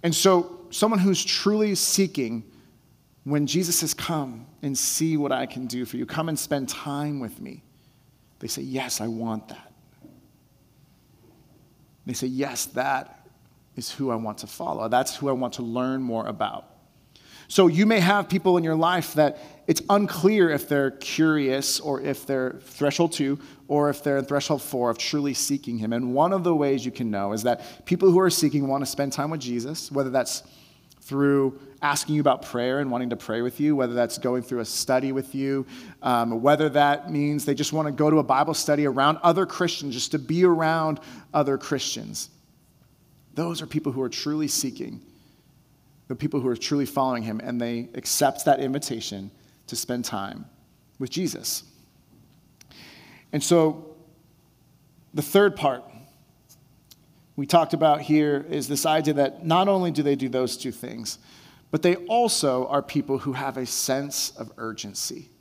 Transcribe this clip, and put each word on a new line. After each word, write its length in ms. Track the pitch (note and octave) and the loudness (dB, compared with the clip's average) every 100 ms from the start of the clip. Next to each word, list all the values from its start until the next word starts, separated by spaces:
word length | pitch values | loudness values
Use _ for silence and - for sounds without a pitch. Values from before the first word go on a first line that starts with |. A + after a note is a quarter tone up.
And 100 | E3+ | 0
so 460 | D#3+ F#3+ F#3 E3+ - - | 4 6 6 2 -8 -12
someone 300 | - G#3+ A3 | 0 2 4
who's 260 | F#3+ F3+ - | 2 2 0
truly 480 | - G3+ G#3+ G#3+ | 0 2 2 2
seeking, 680 | F#3+ - - G3 - A#2+ A#2 - - _ _ _ _ _ _ | 0 0 2 0 0 -4 -4 -10 -20 _ _ _ _ _ _
when 240 | C3+ D3 C#3+ | -2 0 2
Jesus 320 | D#3 F3 E3 | 0 0 0
says, 160 | D#3+ - | -2 -4
"Come 500 | - D#3+ C3+ A#2 B2 - | -4 -4 -4 -10 -18 -10
and 160 | D3 C3+ | -6 -2
see 400 | - - D#3+ D#3 | -2 0 0 2
what 140 | C#3+ | 0
I 160 | C3 B2+ | -2 -2
can 180 | A#2+ B2+ | -6 -8
do 200 | A#2+ B2 | -6 -6
for 120 | A#2+ | -6
you, 80 | B2 | -6
come 240 | D3+ D#3+ | -4 -4
and 80 | D3+ | -4
spend 320 | - C#3+ C3 | -2 -4 -4
time 500 | - - C#3+ D3 C#3+ | -8 -6 -6 -4 -4
with 220 | A#2 - | -8 -10
me," 220 | - - _ _ _ _ _ _ _ _ | -16 -16 _ _ _ _ _ _ _ _
they 100 | - | -10
say, 140 | - | -8
"Yes, 400 | C3+ C3 B2+ - | -6 -6 -4 -4
I 60 | G#2+ | -4
want 400 | A2+ A2+ G#2+ - | -4 -4 -6 -8
that." 260 | - - _ _ _ - - _ _ _ _ _ _ _ _ _ _ _ _ _ _ _ _ _ _ - | -20 -20 _ _ _ -20 -20 _ _ _ _ _ _ _ _ _ _ _ _ _ _ _ _ _ _ -10
They 80 | |
say, 140 | B2 B2+ | -6 -4
"Yes, 400 | B2+ C#3 B2 - | -4 -4 -4 -6
that 600 | B2 C3 C3+ - - - _ _ _ _ - | -4 -2 -2 -4 -18 -20 _ _ _ _ -12
is 140 | A#2 | -12
who 220 | - C3+ | -4 -2
I 40 | A2+ | -2
want 200 | A2 G#2 | -4 -8
to 80 | G#2 | -14
follow. 400 | - E3 - A2 | -8 -6 -4 2
That's 280 | A#2+ C3 - | 2 0 -4
who 140 | C#3 | -2
I 20 | |
want 220 | C3 B2 | -2 -4
to 100 | - | -6
learn 400 | A#2+ A#2 B2+ C3 | -6 -4 -2 -2
more 240 | B2+ A2+ A2+ | -4 -4 -6
about." 400 | G#2 G#2 G#2 - _ _ _ _ - - - - | -4 -4 -4 -16 _ _ _ _ -20 -20 -20 -2
So 200 | - F3+ | 6 6
you 180 | D#3 G#3 | 6 4
may 140 | A3 | 6
have 300 | F3 G3+ F#3+ | 4 4 2
people 280 | F#3 F#3+ F3+ | 0 4 2
in 60 | |
your 120 | E3 D#3+ | 2 2
life 380 | D#3+ F3+ D#3 D3+ | 2 2 -2 2
that 220 | D3 - - - - | 2 2 -16 -14 -2
it's 140 | D#3+ - | -2 2
unclear 600 | G3+ G3+ - F3+ G#3+ F3 | 2 2 2 4 6 4
if 200 | D3 - | 4 0
they're 220 | D3 C3+ | 0 0
curious 880 | - - - D#3+ D3+ C#3 C3 C#3 - | -2 -8 2 2 4 2 0 0 -2
or 180 | D3+ C3+ | -2 -4
if 260 | C#3+ C3+ - | -2 -6 -2
they're 360 | C3+ B2+ - | -2 -2 -6
threshold 480 | - - D3 C#3 E3+ | -16 -2 0 2 0
two 280 | E3 C#3 C#3+ - - - | 0 -2 -2 -6 -20 -2
or 220 | D3 D3 | 2 2
if 140 | C#3+ | 0
they're 140 | D3 C#3 | 0 0
in 80 | C#3 | 0
threshold 360 | C#3+ - C#3+ | -2 0 -2
four 280 | - C3 A#2+ | -2 -2 -2
of 80 | A2+ | -2
truly 360 | - D3+ C#3+ | -2 -2 -2
seeking 440 | B2+ - C#3 C#3+ A#2+ | -2 -2 -4 -4 -6
him. 140 | A2 | -2
And 220 | A#2 B2+ | -2 -2
one 180 | C3 E3 | 2 2
of 140 | F#3+ F3 | 2 2
the 100 | D#3+ | 2
ways 300 | C#3+ C3+ B2 | 2 0 -2
you 60 | |
can 200 | - A#2 | -6 -4
know 220 | G2+ G2+ | -2 -2
is 100 | G#2+ | -2
that 420 | A#2 A#2+ - - - | 0 -2 -4 -18 -2
people 240 | F3+ F#3 | 4 6
who 100 | F3 | 8
are 100 | F#3 | 6
seeking 380 | E3+ D3+ D3 C3+ | 4 2 2 0
want 140 | C#3 | -2
to 20 | C#3 | -2
spend 260 | - C#3 | -2 -4
time 180 | C3+ D3 | -2 -4
with 120 | D#3+ | -4
Jesus, 500 | B2 A#2+ A#2+ D#3 - | -4 -4 -4 -8 -6
whether 180 | C#3+ C3+ | -2 0
that's 340 | C3 A#2+ - - - - _ _ _ | 0 0 -4 -12 -20 -20 _ _ _
through 580 | - C#3 C#3+ C#3+ C3+ C3+ - - | -6 2 4 4 2 -2 -20 -4
asking 340 | D3 C#3+ - D3+ | 0 0 0 2
you 60 | |
about 200 | C#3+ B2 | 2 2
prayer 380 | - B2 B2 C3+ | -2 -4 -2 0
and 100 | C#3 | -2
wanting 200 | A#2+ B2 | -2 -4
to 80 | A#2 | -6
pray 240 | - A2+ | -4 -4
with 180 | B2 - | -4 0
you, 160 | D3 D3 | 0 2
whether 180 | B2+ | 2
that's 240 | A#2+ A#2 - | 2 0 0
going 260 | B2+ B2+ | -2 -2
through 160 | A#2+ B2 | -2 -4
a 60 | A2 | -4
study 460 | - - C3 C3+ | -4 0 0 2
with 240 | C3+ C3+ C#3 | -4 -4 -4
you, 300 | C3+ C#3 C3 - - - | -2 -2 -4 -12 -18 -6
um, 400 | - B2 A#2 A2+ | 0 2 2 2
whether 280 | C3 D3 D#3 | 4 4 4
that 420 | C#3 C#3+ D3 F3+ | 4 4 4 -2
means 320 | D3+ D3 D3 | -2 0 0
they 120 | C#3+ C#3 | -2 -2
just 180 | D3 | 0
want 120 | D#3 D3+ | -2 -2
to 60 | |
go 180 | B2+ D3+ | 2 4
to 100 | D#3 | 6
a 40 | |
Bible 300 | C#3+ C3 D#3 | 4 4 2
study 320 | D#3 - D3 D3 | 0 0 2 2
around 320 | C3 C#3 D#3 | 4 4 6
other 220 | F3 E3+ F3+ | 4 4 2
Christians, 480 | - F3 - C#3+ | 0 -2 -2 -6
just 180 | A2+ - | -6 -2
to 80 | D#3 | -4
be 260 | B2 E3 F3+ | 0 4 6
around 560 | E3 D#3+ E3 D#3 D3 - - - | 6 4 2 0 -2 -8 -20 -4
other 240 | - C#3 C3+ | 0 2 0
Christians. 720 | - C#3 - A#2 A2 G#2+ - _ _ _ _ _ _ _ _ _ _ | -2 -4 -4 -8 -8 -10 -12 _ _ _ _ _ _ _ _ _ _
Those 280 | - E3+ D#3+ | -6 -4 -6
are 40 | D#3+ | -6
people 260 | D3+ D3+ | -4 -4
who 100 | B2+ | -2
are 80 | B2+ | -4
truly 400 | - D3+ D#3 D3+ | -4 -4 -2 -2
seeking, 520 | - C3+ - B2 - - _ _ _ _ _ _ _ _ _ _ | -2 -4 -6 -12 -12 -18 _ _ _ _ _ _ _ _ _ _
the 60 | B2 | -6
people 260 | D3 C#3+ | -4 -2
who 80 | B2+ | -2
are 80 | A#2 | -2
truly 280 | - C#3+ C#3 | -2 -2 -2
following 380 | - C3 B2 | -2 -2 -2
him, 160 | A2 A2 | -4 -8
and 200 | B2 A#2+ | -6 -4
they 260 | A#2+ A#2+ B2 | -4 -6 -8
accept 500 | B2 - - C#3 - | -10 -4 2 2 2
that 160 | - C3+ | 2 2
invitation 720 | C3+ C3+ - A2+ - G2+ G2 - _ _ - | 2 -4 -4 -8 -8 -10 -12 -16 _ _ -12
to 80 | A#2 | -10
spend 260 | - B2 | -6 -4
time 400 | A#2 A2 G2 - - _ _ _ _ _ | -4 -6 -8 -12 -18 _ _ _ _ _
with 100 | C3 | -8
Jesus. 540 | - F3 - - - - _ _ _ _ _ _ _ _ _ - - - - - - _ | -4 -4 -4 -8 -8 -10 _ _ _ _ _ _ _ _ _ -20 -20 -20 -20 -20 -20 _
And 100 | D3+ | -4
so 540 | - F3 D#3+ D3+ - - - _ _ _ _ _ _ _ _ _ _ | 4 6 6 2 -12 -20 -20 _ _ _ _ _ _ _ _ _ _
the 80 | D3 | -6
third 340 | D3 G3 G3+ G3+ | 2 4 4 4
part 280 | D3 B2 - A2 B2 _ _ _ _ - _ _ _ - _ _ _ - | -2 -2 -10 -20 -20 _ _ _ _ -20 _ _ _ -20 _ _ _ -10
we 80 | C#3 | 4
talked 280 | E3+ D#3+ | 4 4
about 280 | E3 D#3 D3 | 2 4 4
here 440 | D3 D3+ D3+ C#3 D3+ | 4 4 4 0 -2
is 180 | D3+ C3 | -6 -4
this 180 | C#3 D#3+ | -2 2
idea 280 | D#3 D3+ | 2 2
that 320 | C#3+ C#3 - E3 | 2 2 0 2
not 240 | E3 G3 | 4 4
only 220 | F#3+ F3+ | 2 2
do 120 | D3 | 0
they 140 | D3 C#3+ | 2 2
do 100 | C3 | 0
those 300 | B2+ B2+ - | 0 -2 -2
two 160 | C3 | -8
things, 440 | A2 B2 A#2 A2 - - - - - _ | -8 -12 -10 -10 -12 -16 -20 -20 -20 _
but 120 | D#3 | 2
they 120 | F3 F3+ | 2 2
also 720 | - A#3 A#3 - D3 B2+ B2+ | 2 2 2 2 0 0 0
are 140 | C#3+ | 0
people 380 | - D3 B2+ C3+ | 0 -4 -2 -2
who 120 | C3+ | -2
have 240 | C3 C#3 C3+ | -4 -6 -6
a 100 | B2 | -6
sense 640 | - - C3+ C#3+ - - | -4 -2 -2 -2 -4 -6
of 200 | - A#2 - | -8 -16 -10
urgency. 720 | A2+ G#2+ G#2 G2 - - - _ | -10 -8 -10 -8 -8 -10 -16 _